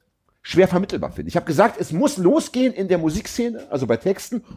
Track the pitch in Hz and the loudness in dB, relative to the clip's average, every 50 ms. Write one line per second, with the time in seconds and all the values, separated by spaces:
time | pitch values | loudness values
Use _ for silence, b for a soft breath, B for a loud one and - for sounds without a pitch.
0 | _ _ _ _ _ _ _ _ _ - - 160 185 185 180 185 202 - - - | _ _ _ _ _ _ _ _ _ 0 4 4 4 6 4 0 0 -2 -4 -6
1 | - - - - 76 80 - 170 170 - 151 147 208 233 - - 180 - 156 175 | -6 -6 -6 -8 -8 -4 -4 -4 -2 0 2 4 4 4 2 -2 -6 -4 0 0
2 | 269 285 - 190 175 175 277 320 - - - 254 262 254 - - 196 170 185 160 | 0 0 0 2 2 4 4 4 0 -2 -2 0 0 0 0 -2 0 0 0 2
3 | 160 160 151 214 - - - - 233 240 226 - - - - 135 127 110 117 - | 2 0 -2 -2 -6 -6 -4 -2 -2 -2 -4 -6 -8 -6 -4 -4 0 0 0 0
4 | - 190 196 - - - 240 226 B B B | 0 -2 -2 -2 -4 -8 -8 -8 B B B